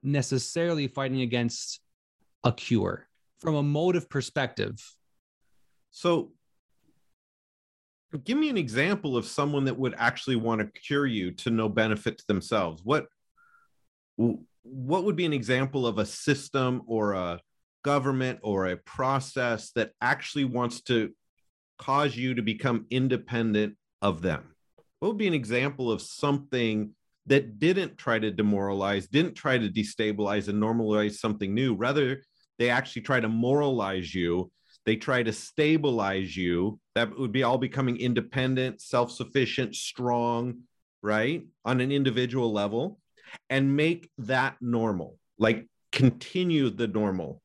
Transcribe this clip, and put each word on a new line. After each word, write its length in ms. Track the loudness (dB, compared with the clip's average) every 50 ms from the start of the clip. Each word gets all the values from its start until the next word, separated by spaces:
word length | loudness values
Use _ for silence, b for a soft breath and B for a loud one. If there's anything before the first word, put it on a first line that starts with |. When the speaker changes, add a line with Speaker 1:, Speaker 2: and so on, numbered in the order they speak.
| -2
Speaker 1:
necessarily 840 | 0 0 0 0 0 0 -2 -2 -2 -4 -2 0 0 0 -2 -2 -4
fighting 340 | -4 -4 -4 -2 0 -2
against 580 | -2 0 0 0 0 0 -2 -4 -10 -10 -12 -14 _ _ _ _ _ _ _ _ _ _ _ _ 2
a 80 | 2
cure 560 | 2 2 -2 0 0 0 2 0 -4 -6 -12 _ _ _ _ _ _ _
from 160 | -4 -2 0
a 80 | 0 0
motive 460 | 0 0 2 2 2 2 2 -2 _
perspective. 680 | -4 -4 -4 -2 _ -2 -2 -2 -2 -4 -4 -4 -6 -10 -16 -20 -20 _ _ _ _ _ _ _ _ _ _ _ _ _ _ _ _ _ _ _
Speaker 2:
So 440 | _ -2 2 2 2 2 0 -4 _ _ _ _ _ _ _ _ _ _ _ _ _ _ _ _ _ _ _ _ _ _ _ _ _ _ _ _ _ _ _ _ _ _ _ _ -10 -10 -6
give 140 | -2 0 0
me 120 | 0 0
an 80 | 0 -2
example 600 | -2 0 0 0 2 2 2 0 -2 -2 -2 -2
of 80 | -2
someone 400 | -2 -2 -2 0 0 2 0 0
that 140 | 0 0 0
would 160 | -2 -2 0 2
actually 380 | 0 0 0 0 -4 -2 0
want 260 | 0 2 0 0 0
to 180 | -2 -4 _ -16
cure 280 | -8 -2 0 0 0 0
you 240 | 0 -2 -2 -4
to 180 | -6 -4 -4 -2
no 200 | 0 2 0 2
benefit 480 | 2 2 2 2 2 0 -2 -4 -4 -4
to 100 | -2 0
themselves. 540 | 0 0 0 0 0 0 0 0 -4 -8 -2
What, 240 | 0 0 0 0 -4 _ _ _ _ _ b b b b b b b _ _ _ _ _ _ _ _ _ 0
w-, 220 | 0 0 0 -2 -8 _ _ _ _
what 420 | -16 -12 -10 -4 -2 0 0 2
would 100 | 0 0
be 100 | 0 0
an 80 | 0 0
example 540 | -2 0 0 2 2 2 0 -2 0 0 0
of 100 | 2 0
a 80 | -2
system 800 | -2 -4 -6 0 0 0 0 0 -4 -2 0 0 2 0 -2 -4
or 280 | -2 -2 0 0 0 0
a 280 | 0 -2 -4 -6 -8 _ _ _ _ _ _ _ _ _
government 560 | 2 2 2 2 2 0 0 0 -2 -4 -4
or 260 | -4 -2 0 0 0 0
a 100 | -2 -4
process 920 | _ -16 -6 -2 0 0 0 0 -2 -4 -4 -2 0 0 -2 -2 -6 -6
that 200 | -2 -2 -2 -2 _ _
actually 440 | 0 0 0 0 -2 -8 -4 -2 -2
wants 360 | 0 0 0 -2 -2 -2 -6 _
to 300 | 0 2 2 2 0 -6 _ _ _ _ _ _ _ _ _ _ _ _ _
cause 360 | -4 0 0 2 2 0 0
you 200 | -2 -4 -2 -2
to 60 | 0
become 440 | -2 -2 -4 0 0 0 0 0 -2 -2
independent 880 | -2 0 2 2 0 -2 -2 -4 -2 0 0 2 2 2 2 0 -4 _ _ _ _ _
of 200 | 0 0 0 0
them? 340 | -2 -2 -2 -2 -6 -14 _ _ _ _ _ _ _ _ _ _
What 100 | -2 -2
would 80 | 0 0
be 100 | 0 2
an 60 | 2
example 580 | 0 0 0 0 0 0 0 -2 -2 0 0
of 100 | 0 -2
something 920 | -4 -10 -8 -2 0 0 0 0 -2 -2 -2 0 0 2 0 0 -2 -4 -8 _ _ _ _ _ _ 4
that 300 | 4 4 4 0 -6 0
didn't 400 | 2 2 2 2 0 -4 -6 -8
try 220 | -2 0 0 2
to 120 | 2 0
demoralize, 760 | 0 2 2 2 2 2 0 0 -2 0 0 0 0 -2 -2 0
didn't 260 | 2 2 2 2 -2
try 240 | -4 -2 0 0 2
to 120 | 0 0
destabilize 800 | 0 -2 -2 -2 -2 -2 -2 -2 0 0 0 0 0 0 -2 -2
and 140 | 0 0
normalize 520 | 0 2 2 0 0 2 2 2 2 0 -2
something 400 | -2 -2 -2 -2 -2 -2 -2 0
new? 200 | 0 0 0 0
Rather, 480 | 0 0 0 2 2 0 0 -2 -6 b b b b b b _ 0
they 100 | 0 2
actually 320 | 2 0 -2 -4 -10 -12
try 180 | -2 0 2 2
to 80 | 2 2
moralize 840 | 0 2 2 4 4 4 2 2 0 0 -2 -2 -2 -4 -6 -4 -2
you. 380 | -2 0 2 2 0 -2 -4 b b b b b b _
They 100 | 0 0
try 280 | 0 0 0 0 0 0
to 100 | 0 -2
stabilize 1040 | -6 -10 -10 _ 0 2 4 4 4 4 2 2 2 0 0 0 -2 -2 -4 -4 -2
you. 420 | 0 0 2 2 0 -2 -2 -6 _ _ _
That 240 | -2 -2 -2 -2 -6
would 140 | -6 -2
be 100 | 0 0
all 160 | 2 2 2 2
becoming 400 | 0 -2 -2 0 0 0 0 0
independent, 840 | 0 0 0 0 -2 -2 -2 -2 0 0 0 0 0 -2 -4 -8
self-sufficient, 920 | -12 -2 0 0 0 0 -2 -10 -10 -2 0 0 0 2 0 -2 -4 -4 -4
strong, 840 | -8 -10 -10 -8 -4 -2 0 0 2 0 0 0 0 -2 -4 -6 -10 -14 _ _ _ _ _ _ _
right? 460 | -2 0 2 2 2 0 -2 -4 -6 -12 _ _ _
On 160 | 0 2 2
an 100 | 2 2
individual 600 | 2 2 2 2 2 2 0 0 0 0 0 0 2
level, 460 | 0 0 0 0 -2 -2 -4 -6 _ _ _ _ B B B B B B _
and 260 | 0 2 4 4 4
make 360 | 4 4 2 2 -2 -6 -18 _ -12
that 380 | -4 0 0 2 2 0 -2 _
normal, 560 | -4 0 0 2 2 0 0 -2 -4 -8 -12 _ _ _ _ _
like, 280 | 2 2 2 2 -4 _ _ _ _ _
continue 800 | 0 4 4 4 4 2 -12 -6 -2 -2 0 2 2 2 2 2
the 180 | 0 0 -4 -2
normal 540 | 0 0 0 0 0 -2 -4 -6 -10 -14 _